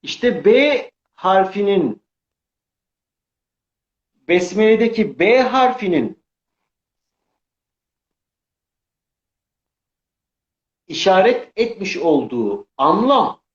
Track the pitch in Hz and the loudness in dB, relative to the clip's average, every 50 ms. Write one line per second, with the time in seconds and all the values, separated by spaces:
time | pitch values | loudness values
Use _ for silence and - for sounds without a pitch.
0 | - - - - 240 247 202 - - 202 226 254 285 302 285 247 - - _ _ | -14 -14 -10 -2 -2 -2 -2 2 2 4 4 4 2 0 -2 -4 -6 -10 _ _
1 | _ _ _ _ - 185 190 190 190 190 - 202 202 202 202 190 156 120 - _ | _ _ _ _ -2 0 0 0 0 -2 -4 -4 -2 0 0 0 -2 -4 -6 _
2 | _ _ _ _ _ _ _ _ _ _ _ _ _ _ _ _ _ _ _ _ | _ _ _ _ _ _ _ _ _ _ _ _ _ _ _ _ _ _ _ _
3 | _ _ _ _ _ _ _ _ _ _ _ _ _ _ _ _ _ _ _ _ | _ _ _ _ _ _ _ _ _ _ _ _ _ _ _ _ _ _ _ _
4 | _ _ _ _ _ - 175 180 180 - 185 208 214 220 220 214 233 226 - 226 | _ _ _ _ _ 0 0 0 0 -2 0 2 4 4 4 4 2 0 0 -2
5 | 214 - 131 - 170 208 240 262 254 - 233 269 254 254 254 - 208 185 170 147 | -2 -4 -2 -2 2 2 4 2 2 0 0 2 0 0 0 -4 -4 -2 -2 -2
6 | 113 - - _ _ _ _ _ _ _ _ _ _ _ _ _ _ _ _ _ | -2 -4 -10 _ _ _ _ _ _ _ _ _ _ _ _ _ _ _ _ _
7 | _ _ _ _ _ _ _ _ _ _ _ _ _ _ _ _ _ _ _ _ | _ _ _ _ _ _ _ _ _ _ _ _ _ _ _ _ _ _ _ _
8 | _ _ _ _ _ _ _ _ _ _ _ _ _ _ _ _ _ _ _ _ | _ _ _ _ _ _ _ _ _ _ _ _ _ _ _ _ _ _ _ _
9 | _ _ _ _ _ _ _ _ _ _ _ _ _ _ _ _ _ _ _ _ | _ _ _ _ _ _ _ _ _ _ _ _ _ _ _ _ _ _ _ _
10 | _ _ _ _ _ _ _ _ _ _ _ _ _ _ _ _ _ _ 151 - | _ _ _ _ _ _ _ _ _ _ _ _ _ _ _ _ _ _ -10 -2
11 | - 196 185 185 185 226 247 - - _ _ 214 240 233 - - 196 - - 160 | 0 2 4 4 4 2 0 0 -6 _ _ -4 -4 -4 -4 -10 -10 -10 -8 -4
12 | 156 170 151 135 117 - 127 120 110 101 101 101 - _ _ - 135 151 180 208 | 0 0 0 0 -2 -4 -6 -4 -4 -4 -6 -8 -10 _ _ -2 0 0 2 0
13 | 233 262 285 247 - - - _ _ _ | 0 2 2 0 0 -2 -6 _ _ _